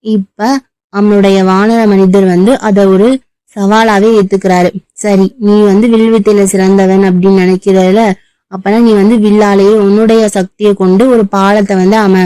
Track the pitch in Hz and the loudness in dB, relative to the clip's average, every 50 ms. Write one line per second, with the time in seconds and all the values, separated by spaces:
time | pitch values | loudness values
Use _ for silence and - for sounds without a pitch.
0 | _ 214 220 208 190 _ _ _ 208 240 269 277 269 _ _ _ _ _ - 202 | _ -4 -4 -4 -4 _ _ _ -4 -4 -4 -4 -6 _ _ _ _ _ -6 -2
1 | 202 208 208 202 196 196 196 190 190 190 185 190 202 220 226 233 226 208 202 196 | -2 0 0 2 2 2 0 0 0 0 0 0 0 0 0 0 0 0 0 2
2 | 190 185 185 202 196 185 180 175 185 214 269 - - 214 202 202 202 190 190 185 | 0 2 2 0 0 0 0 0 0 0 0 -2 -2 -2 0 0 2 2 2 2
3 | 202 240 269 262 _ _ _ _ _ _ _ 214 196 196 208 220 226 226 214 196 | 2 0 -2 -4 _ _ _ _ _ _ _ -6 -4 0 0 0 0 0 0 0
4 | 202 226 226 214 196 190 202 196 - 190 185 180 180 180 - 185 _ _ _ - | 0 2 0 0 0 -2 -4 -4 -2 -2 -2 0 0 -2 -4 -6 _ _ _ -8
5 | - 208 202 190 196 190 - - 220 208 208 214 214 202 196 202 220 247 226 220 | -4 -2 0 0 0 -2 -4 -4 -2 0 2 2 2 2 2 2 0 0 0 0
6 | 220 226 226 226 202 214 208 202 196 190 - 190 190 190 196 196 190 190 190 196 | 0 2 0 0 0 0 0 0 0 -2 -2 -2 0 0 2 2 0 0 0 0
7 | 196 190 180 180 175 196 196 190 180 180 185 185 - 202 190 190 185 185 185 220 | 0 0 0 0 0 2 2 2 2 0 -2 -2 -2 -2 0 0 0 0 0 0
8 | 226 208 190 - _ _ _ _ _ _ 190 190 190 196 208 226 233 233 214 202 | 0 -2 -4 -6 _ _ _ _ _ _ -16 -10 -6 -4 -2 0 2 2 2 2
9 | 196 208 240 233 208 214 202 214 214 202 202 196 196 196 220 220 202 196 202 214 | 2 2 0 0 0 0 2 2 0 0 0 2 2 2 2 2 0 0 0 0
10 | 226 214 226 226 220 208 - 202 185 185 _ _ 208 208 202 196 190 185 185 196 | 2 2 2 0 0 0 -2 -4 -6 -6 _ _ -2 -2 -2 0 0 0 2 2
11 | 240 269 254 226 214 202 - 196 190 196 202 214 202 196 202 190 185 185 208 220 | 2 2 2 0 0 -2 -2 -2 -2 0 0 -2 -2 -2 -2 -2 0 0 0 0
12 | 214 196 190 185 185 | 0 0 0 0 0